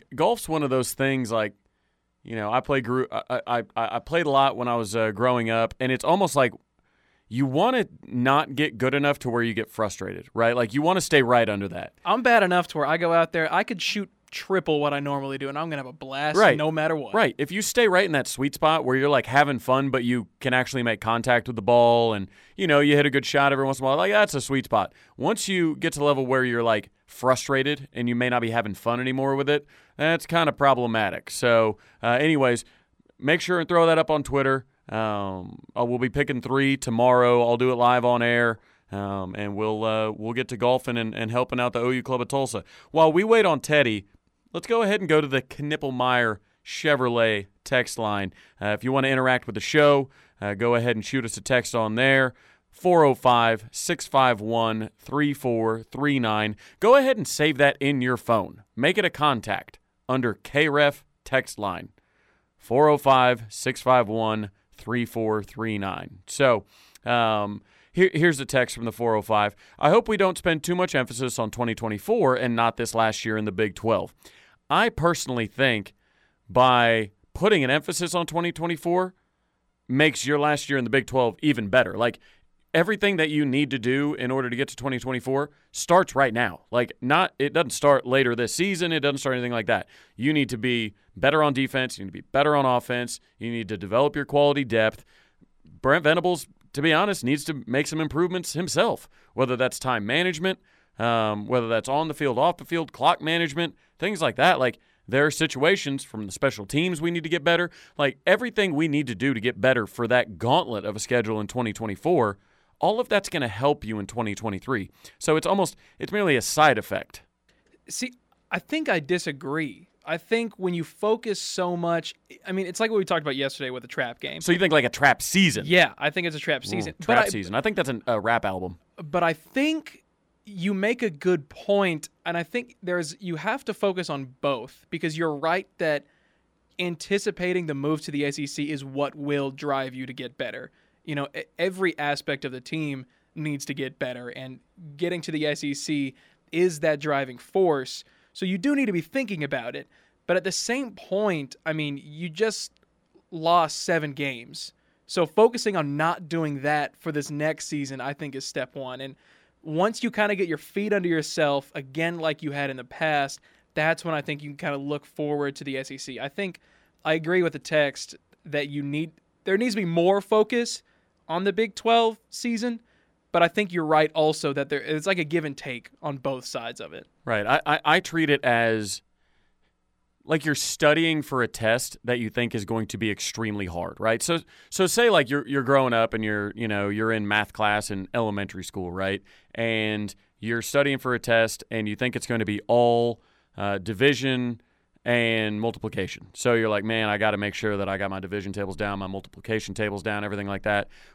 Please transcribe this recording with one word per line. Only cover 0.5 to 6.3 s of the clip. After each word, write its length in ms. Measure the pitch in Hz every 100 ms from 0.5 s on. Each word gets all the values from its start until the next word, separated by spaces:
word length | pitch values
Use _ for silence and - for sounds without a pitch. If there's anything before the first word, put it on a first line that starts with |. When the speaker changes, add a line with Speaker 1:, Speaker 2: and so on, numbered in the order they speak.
| 160
Speaker 1:
of 80 | 143
those 240 | 131 120 -
things, 360 | 135 135 117
like, 220 | 113 107 - _ _ _ _ _ _
you 120 | - 113
know, 160 | 104
I 100 | 123
play 200 | 131 139
gru-, 260 | 113 127 127
I, 100 | 110 -
I, 300 | 123 - 120
I, 40 | 107 -
I 240 | 113 117
played 260 | - 170 156
a 60 |
lot 260 | 139 135 107
when 100 | 123
I 80 | 120
was, 200 | 107 113
uh, 160 | 110
growing 400 | 101 127 123 113
up, 240 | 113 113 -
and 120 | 127
it's 120 | 127
almost 320 | 139 185 180